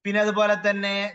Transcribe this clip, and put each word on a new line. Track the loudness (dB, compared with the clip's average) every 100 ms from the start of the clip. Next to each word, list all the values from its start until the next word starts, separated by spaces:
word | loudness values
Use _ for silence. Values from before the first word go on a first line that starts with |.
| -4
പിന്നെ | 0 2
അതുപോലെ | 2 2 2 0
തന്നെ | 0 -2 -4 -6